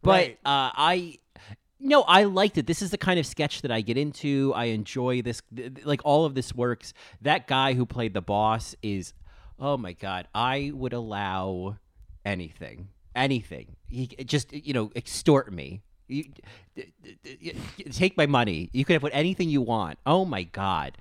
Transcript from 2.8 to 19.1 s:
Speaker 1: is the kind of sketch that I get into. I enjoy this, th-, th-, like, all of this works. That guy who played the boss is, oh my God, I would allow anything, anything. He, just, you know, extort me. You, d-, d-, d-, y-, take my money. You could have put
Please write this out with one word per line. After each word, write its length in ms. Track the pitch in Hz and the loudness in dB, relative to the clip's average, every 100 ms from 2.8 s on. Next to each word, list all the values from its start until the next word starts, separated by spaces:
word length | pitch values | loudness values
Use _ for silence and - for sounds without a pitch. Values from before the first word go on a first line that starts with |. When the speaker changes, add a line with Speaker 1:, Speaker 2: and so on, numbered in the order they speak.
Speaker 1:
is 80 | 190 | -2
the 60 | 196 | -2
kind 200 | 180 175 | 0 0
of 60 | 143 | 0
sketch 380 | - 147 - | -2 -4 -2
that 80 | 135 | -2
I 100 | 113 | -2
get 160 | 107 123 | 0 -2
into. 560 | 147 - 147 139 135 113 | -2 -4 -2 0 2 0
I 100 | 117 | -2
enjoy 580 | 110 101 131 127 127 | -2 -4 -4 -2 -2
this, 180 | 117 110 - 117 | -2 -8 -10 -14
th-, 180 | 123 | -14
th-, 120 | 135 147 | -10 -4
like, 140 | 143 151 | -2 4
all 200 | 147 160 | 4 4
of 100 | 131 | 0
this 180 | - | -6
works. 400 | 123 123 117 - - - - | -2 -2 -2 -8 -20 -20 -6
That 240 | 131 139 - | 0 0 2
guy 260 | 135 135 | 2 2
who 140 | 127 120 | 2 -2
played 260 | 123 113 | -2 -2
the 80 | 95 | -2
boss 540 | 87 101 107 113 - - | 0 2 2 0 -4 -10
is, 300 | 107 98 87 - - - - - | -6 -6 -8 -16 -20 -20 -20 -8
oh 200 | 139 139 | -4 -4
my 160 | 95 | -6
God, 340 | 87 98 92 90 107 | -10 -8 -8 -6 -2
I 360 | 123 139 143 135 | 0 0 -4 -6
would 180 | 127 | -6
allow 840 | 120 110 101 98 95 95 90 95 107 _ _ - - | -6 -6 -4 -4 -2 -4 -4 -6 -10 _ _ -20 -10
anything, 680 | 101 92 80 - 69 62 98 _ - 123 | -6 -6 -6 -14 -16 -16 -20 _ -10 -2
anything. 640 | 135 127 - 73 58 - - | 0 -2 -4 -16 -16 -20 -12
He, 180 | 123 127 | -8 -8
just, 480 | 120 131 143 - | -10 -2 -2 -2
you 200 | 147 143 | -12 -4
know, 180 | 127 107 117 | -2 -2 -6
extort 560 | - - - 139 107 | -10 -2 4 4 2
me. 300 | 87 69 101 _ _ - | -10 -10 -12 _ _ -10
You, 160 | 139 139 - - - _ - | -8 -8 -16 -20 -20 _ -18
d-, 180 | - _ | -18 _
d-, 160 | - - | -20 -20
d-, 300 | - - 165 - - - | -20 -16 -14 -12 -12 -14
y-, 40 | 156 | -10
take 240 | - 185 - | 0 2 4
my 120 | 147 | 4
money. 420 | 131 110 80 87 | 4 2 0 -4
You 120 | 127 143 | -2 2
could 80 | |
have 80 | 160 | 2
put 140 | 143 | 2